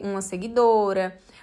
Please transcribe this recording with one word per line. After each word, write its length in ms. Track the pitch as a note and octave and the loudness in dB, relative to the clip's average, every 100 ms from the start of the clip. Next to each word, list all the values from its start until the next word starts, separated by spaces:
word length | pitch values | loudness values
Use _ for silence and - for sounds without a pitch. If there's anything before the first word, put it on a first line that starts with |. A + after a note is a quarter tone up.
| G3+ | -6
uma 160 | G3 | -6
seguidora. 960 | F#3+ F#3 A3+ A#3+ A#3 A3 G3+ F#3+ F#3 F#3 _ - | -6 -10 -4 2 4 4 2 0 -4 -8 _ -20